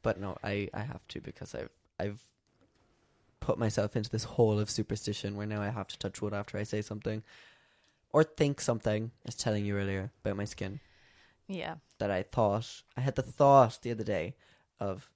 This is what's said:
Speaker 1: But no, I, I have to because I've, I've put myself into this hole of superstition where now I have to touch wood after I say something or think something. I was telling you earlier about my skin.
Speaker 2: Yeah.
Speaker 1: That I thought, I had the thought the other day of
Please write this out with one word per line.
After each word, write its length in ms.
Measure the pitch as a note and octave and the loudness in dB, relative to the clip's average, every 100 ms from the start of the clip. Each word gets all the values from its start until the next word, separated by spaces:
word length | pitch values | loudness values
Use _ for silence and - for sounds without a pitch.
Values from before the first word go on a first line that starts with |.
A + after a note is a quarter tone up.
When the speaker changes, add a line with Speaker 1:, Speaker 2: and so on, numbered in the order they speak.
Speaker 1:
But 160 | - F#2 | -2 -2
no, 200 | G2 - | -4 -6
I, 280 | G#2 G2+ G2+ | -4 -2 -2
I 80 | - | -6
have 260 | A2+ - _ | -8 -8 _
to 120 | - | -12
because 340 | - - - | -12 -14 -10
I've, 140 | - - _ _ - | -10 -10 _ _ -6
I've 240 | G2+ G#2 - _ _ _ _ _ _ _ _ _ _ _ | -6 -6 -16 _ _ _ _ _ _ _ _ _ _ _
put 180 | - - | -2 2
myself 380 | A2 G#2+ G#2 A#2 | 2 2 0 -2
into 120 | G#2+ | -4
this 160 | A2 | -4
hole 340 | - - A2+ G#2 | -4 4 4 4
of 120 | G#2+ | 0
superstition 680 | - G#2 G#2 - G2+ G2+ G2+ | -2 -2 -4 -4 -4 -6 -6
where 100 | G#2 | -4
now 140 | G#2+ | -4
I 80 | G2+ | -4
have 200 | A2+ F#2+ | -4 -8
to 100 | - | -6
touch 240 | A#2+ - | -8 -4
wood 100 | G#2 | -4
after 240 | G2+ G#2 G2+ | -4 -4 -6
I 60 | |
say 180 | G#2+ G#2+ | -2 -4
something 420 | G#2 G#2+ A2 A2 - - - - _ _ _ _ _ | -4 -6 -4 -4 -8 -20 -20 -20 _ _ _ _ _
or 140 | D3 | 4
think 380 | D#3 - D3 C#3+ | 4 4 2 2
something. 480 | - A#2 A2+ G#2+ A2+ | 0 2 2 0 -2
I 120 | - - | -8 -10
was 80 | |
telling 320 | - A#2+ G#2+ G2+ | -4 0 2 2
you 100 | G2+ | 0
earlier 340 | G2 G2 F#2+ _ | 0 -2 -4 _
about 140 | G#2 G2 | -4 -2
my 80 | G#2 | -4
skin. 340 | - G2 G#2 - _ - - - _ - | -6 -8 -8 -16 _ -20 -20 -20 _ -12
Speaker 2:
Yeah. 260 | F#3+ E3 D#3+ _ _ | -8 -8 -10 _ _
Speaker 1:
That 120 | G#2 | 0
I 120 | F#2+ | 0
thought, 600 | G2 - G#2+ G2+ A#2 - _ - | 0 2 4 2 -2 -12 _ -2
I 60 | |
had 120 | C3 | -2
the 60 | C3+ | -2
thought 600 | - - C#3 C#3 A#2+ - | -6 4 8 10 8 2
the 80 | A#2+ | -6
other 120 | A2+ | -4
day 320 | G#2 G2 E2 - _ _ _ _ | -2 -2 -2 -8 _ _ _ _
of 300 | G2+ F#2+ - | -4 -4 -10